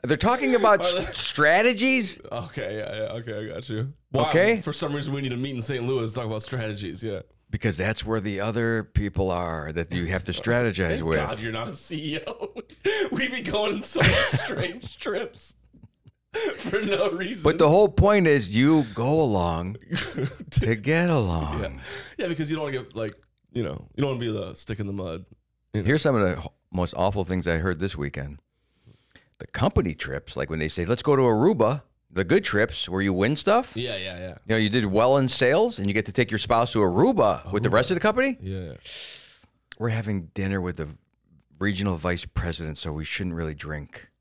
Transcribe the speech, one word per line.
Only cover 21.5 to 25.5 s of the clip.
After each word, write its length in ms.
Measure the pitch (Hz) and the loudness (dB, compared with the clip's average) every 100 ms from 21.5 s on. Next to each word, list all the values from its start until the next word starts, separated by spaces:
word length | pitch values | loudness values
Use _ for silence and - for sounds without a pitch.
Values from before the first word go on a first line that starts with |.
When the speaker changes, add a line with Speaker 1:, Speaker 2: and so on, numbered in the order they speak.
| 73 | -4
Speaker 2:
Yeah. 100 | 71 67 - - - - | -6 -8 -14 -14 -14 -6
Yeah, 80 | 180 | -4
because 240 | 160 151 | -2 -4
you 60 | 156 | -4
don't 80 | 147 | -4
wanna 120 | 131 | -6
get, 120 | - 113 | -6 -6
like, 180 | 107 - _ _ _ | -6 -8 _ _ _
you 100 | 120 | -4
know, 240 | 92 69 - - | -4 -6 -10 -2
you 60 | |
don't 100 | 139 127 | -2 0
wanna 20 | |
be 120 | 117 | -4
the 220 | 107 92 | -4 -8
stick 260 | - - 107 | -10 -10 -6
in 80 | 101 | -6
the 60 | |
mud. 320 | 98 90 82 - - _ | -6 -8 -10 -14 -20 _